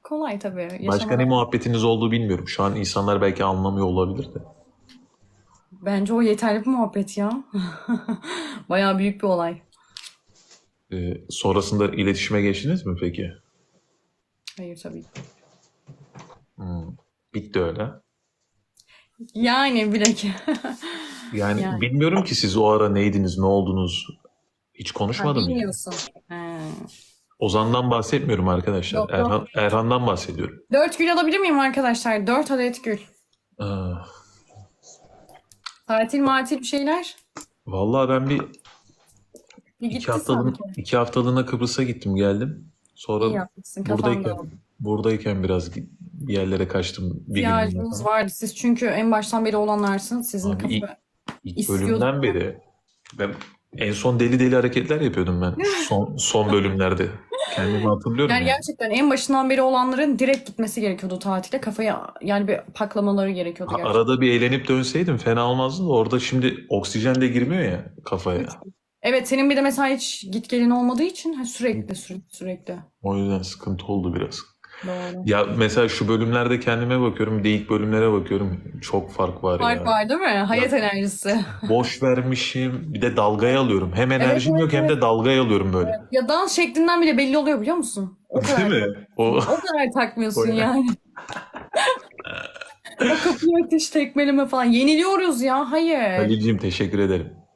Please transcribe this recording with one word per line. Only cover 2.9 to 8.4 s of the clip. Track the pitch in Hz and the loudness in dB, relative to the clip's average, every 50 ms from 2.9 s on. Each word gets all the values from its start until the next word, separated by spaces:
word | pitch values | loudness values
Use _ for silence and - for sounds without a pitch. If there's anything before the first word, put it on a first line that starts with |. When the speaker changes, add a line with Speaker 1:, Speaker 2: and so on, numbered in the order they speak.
| - 101 98 101 101 98 | -2 -2 0 2 2 2
Speaker 2:
belki | 98 98 92 90 98 | 2 0 0 0 0
anlamıyor | 95 95 95 95 98 98 98 98 | 0 0 0 0 0 0 0 0
olabilir | 92 90 92 92 90 95 - - - - | 0 2 2 0 0 -2 -6 -8 -10 -10
de. | - - - - _ _ _ _ _ _ _ - - _ _ _ _ _ _ _ _ _ _ _ _ _ _ | -14 -16 -16 -20 _ _ _ _ _ _ _ -20 -20 _ _ _ _ _ _ _ _ _ _ _ _ _ _
Speaker 1:
Bence | - 190 185 196 202 196 202 202 233 | -20 -8 -4 -2 0 0 0 0 2
o | 226 | 4
yeterli | 240 220 214 208 233 226 208 220 | 4 4 4 2 2 0 0 0
bir | 208 247 | 0 0
muhabbet | 262 247 226 208 - 202 196 196 - 208 | 0 0 0 0 0 -2 -4 -2 -2 -2
ya. | 202 208 233 277 269 _ - 202 180 175 160 - - - 240 240 - - | -2 -2 -2 -4 -8 _ -6 -6 -6 -6 -8 -12 -4 -4 -4 -4 -2 -6
<laughs> | 220 - - 311 359 359 | -8 -8 -8 -10 -10 -8